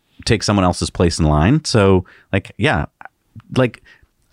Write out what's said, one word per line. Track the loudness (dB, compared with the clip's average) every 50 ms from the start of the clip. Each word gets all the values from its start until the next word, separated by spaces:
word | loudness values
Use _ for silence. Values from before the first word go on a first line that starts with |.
| _ _ _ -8 -4
take | -2 -2 -2
someone | 0 0 0 2 2
else's | 0 0 -2 -6 -6
place | -2 0 -2 0 0 0
in | 0
line. | 0 2 2 2 2 2 0 0
So, | 0 0 2 4 4 4 2 0 -4 -12 _ _ _ -6
like, | -6 -6 -8 -8
yeah, | -4 -2 -2 -2 -2 -4 -6 _ -20 -20 -20 _ _ _ _ -20 -20 -16 -6 -2
like, | -2 -2 -2 -2 -8 _ _ -20 _ _ _ _ _ _ _